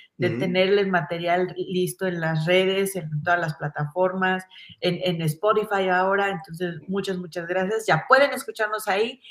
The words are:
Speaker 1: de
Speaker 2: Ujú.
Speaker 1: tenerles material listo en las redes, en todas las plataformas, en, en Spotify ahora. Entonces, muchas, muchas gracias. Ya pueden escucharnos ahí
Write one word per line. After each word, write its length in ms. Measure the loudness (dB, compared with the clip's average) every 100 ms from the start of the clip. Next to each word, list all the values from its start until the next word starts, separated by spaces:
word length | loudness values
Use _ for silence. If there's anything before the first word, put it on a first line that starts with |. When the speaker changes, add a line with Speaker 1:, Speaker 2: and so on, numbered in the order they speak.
| -16 -4
Speaker 1:
de 120 | -2
Speaker 2:
Ujú. 100 | 0
Speaker 1:
tenerles 480 | 0 2 4 4 2
material 680 | 0 -2 -4 0 0 0 -4
listo 520 | -4 -2 -2 -2 -4
en 120 | -2
las 280 | -2 0 2
redes, 480 | 4 4 2 -2 -4
en 260 | -6 -2
todas 180 | 2 2
las 140 | 0
plataformas, 920 | -4 -6 -4 -4 0 0 2 0 0 -6 -18 -20 -6
en, 180 | -2 -2
en 180 | -2 -2
Spotify 680 | -2 0 0 2 0 0 2
ahora. 400 | 2 2 2 0
Entonces, 480 | -4 -8 -8 -6 -6 -6
muchas, 320 | -4 -4 -6
muchas 260 | -8 -8 -4
gracias. 400 | -2 0 -2 2
Ya 200 | 2 6
pueden 220 | 6 6
escucharnos 560 | 0 -8 -4 -4 -2 -2
ahí 340 | 0 0 -4 -18